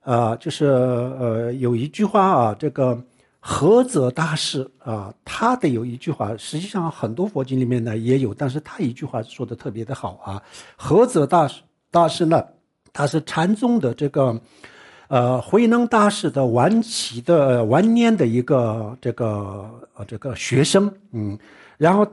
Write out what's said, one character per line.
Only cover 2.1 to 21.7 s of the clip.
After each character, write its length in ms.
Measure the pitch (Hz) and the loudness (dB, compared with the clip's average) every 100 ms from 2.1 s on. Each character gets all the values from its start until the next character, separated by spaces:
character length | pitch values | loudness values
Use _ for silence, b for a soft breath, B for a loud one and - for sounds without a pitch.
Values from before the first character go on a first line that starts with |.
| 208 190 | 2 4
啊， 300 | 160 113 104 | 4 2 0
这 120 | 156 | -6
个 340 | - 127 120 - _ _ _ | -2 -2 -2 -8 _ _ _
菏 400 | - - 147 233 | -8 0 4 4
泽 260 | 254 160 127 | 4 0 -2
大 240 | 127 160 | -2 -4
师 320 | 151 - 143 131 _ | -4 -4 -6 -8 _
啊， 340 | 127 110 98 - - | -10 -8 -10 -16 -14
他 280 | - 226 254 | -2 -2 0
的 100 | 165 | 0
有 160 | 117 | -2
一 140 | 123 120 | -4 -8
句 120 | - | -8
话， 260 | 143 104 110 | -6 -6 -8
实 200 | - 156 | -10 -10
际 80 | 196 | -8
上 240 | 202 165 | -6 -6
很 240 | - 120 | -4 -6
多 140 | 117 202 | -4 -4
佛 160 | 147 | -4
经 160 | 131 131 | -4 -2
里 60 | 123 | 0
面 180 | 123 | -2
呢 140 | 117 110 | -2 -4
也 200 | 113 135 | 0 0
有， 140 | 120 | 0
但 160 | - 139 | -4 -6
是 80 | 143 | -6
他 180 | - - | -10 -6
一 140 | 143 | -6
句 120 | 117 151 | -6 -8
话 160 | 120 | -8
说 220 | 113 - 113 | -8 -10 -10
得 80 | |
特 160 | 117 131 | -10 -10
别 140 | 107 | -10
的 100 | 110 | -10
好 200 | - 104 90 | -8 -10 -12
啊。 180 | - 98 B B B - | -12 -12 B B B -10
菏 260 | - 165 240 | 2 4 4
泽 200 | 175 139 | 2 2
大 180 | 175 147 | 2 2
师， 160 | - _ _ _ | -4 _ _ _
大 160 | 170 165 | 2 2
师 180 | - 165 | 2 2
呢， 160 | 160 - _ _ _ _ | 2 0 _ _ _ _
他 120 | - 143 | -4 -2
是 160 | 160 - | -2 -4
禅 280 | - 175 | -2 0
宗 240 | 214 247 240 | 2 0 0
的 120 | 131 | 0
这 140 | 117 143 | -2 -2
个， 300 | 147 131 113 B B B B B B - | 0 0 -2 B B B B B B -2
呃， 320 | 127 123 127 | 0 2 0
慧 260 | - 202 233 | 2 4 4
能 180 | 240 233 | 4 2
大 240 | 226 208 | 4 4
师 220 | 208 160 | 2 -2
的 140 | 139 127 | 0 2
晚 360 | 117 147 226 | 4 4 2
期 380 | 220 - - 117 | 0 -6 -8 -4
的， 460 | 123 170 139 120 110 | 2 4 4 2 4
晚 280 | 135 220 | 4 4
年 220 | 233 233 214 | 4 4 4
的 100 | 123 | 2
一 160 | 120 | 0
个 540 | 123 135 117 113 107 123 | 2 2 0 -2 -8 -8
这 100 | 123 | -8
个， 580 | 117 113 104 101 98 104 117 - - | -4 -4 -4 -8 -12 -16 -20 -20 -18
呃， 100 | 101 | -14
这 120 | 110 | -12
个 140 | 139 117 | -10 -10
学 260 | - 127 | -2 2
生， 260 | 156 190 202 - _ | 4 4 2 -2 _
嗯， 260 | 117 104 104 b b b | -6 -6 -8 b b b